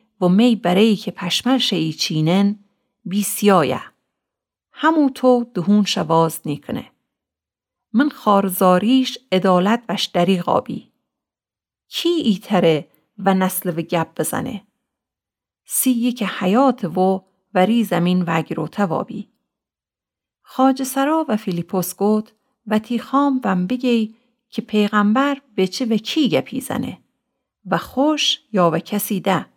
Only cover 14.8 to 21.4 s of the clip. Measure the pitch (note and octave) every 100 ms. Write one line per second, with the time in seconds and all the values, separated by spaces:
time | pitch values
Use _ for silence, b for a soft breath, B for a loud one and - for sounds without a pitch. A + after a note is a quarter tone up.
14.8 | _ _ _ _ _ _ _ _ - -
15.8 | C4 A#3+ A#3+ B3 G3 - F#3 G#3+ C4+ B3
16.8 | E3+ E3+ F#3+ F#3+ - _ _ F#3 G3 A#3
17.8 | G#3 E3+ F3 F3+ E3+ E3 D#3+ D#3+ D#3 -
18.8 | G3 D#3+ - G#3+ - _ _ _ _ _
19.8 | _ _ _ _ _ _ _ - C4 C4
20.8 | C4 - C#4 D#4+ D#4 G#3+